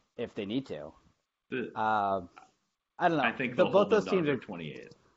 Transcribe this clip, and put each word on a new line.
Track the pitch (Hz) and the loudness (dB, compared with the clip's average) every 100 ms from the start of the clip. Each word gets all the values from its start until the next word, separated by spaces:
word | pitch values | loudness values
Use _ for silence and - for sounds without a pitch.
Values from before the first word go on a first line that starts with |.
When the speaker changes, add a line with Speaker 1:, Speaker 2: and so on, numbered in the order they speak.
| _ - | _ -10
Speaker 1:
if | 117 - | -8 -6
they | 98 | -4
need | 127 131 | -4 -4
to. | 76 76 - _ _ _ _ _ | -8 -12 -16 _ _ _ _ _
Speaker 2:
The | 127 107 110 | -6 -6 -2
Speaker 1:
Um, | 110 107 101 98 87 - - _ _ _ _ - | 0 2 2 0 -4 -16 -20 _ _ _ _ -2
I | 175 | 0
don't | 156 | 2
know. | |
Speaker 2:
I | 120 | 0
think | 113 123 123 | 0 -2 2
Speaker 1:
But | |
Speaker 2:
they'll | 180 | 4
Speaker 1:
both | |
Speaker 2:
hold | 190 202 | 4 6
them | 214 | 4
Speaker 1:
those | 185 | 4
Speaker 2:
down | 190 | 2
Speaker 1:
teams | 147 | 2
Speaker 2:
to | |
Speaker 1:
are | 131 | 0
Speaker 2:
twenty-eight. | - 87 78 64 55 - _ | -4 -10 -8 -10 -16 -20 _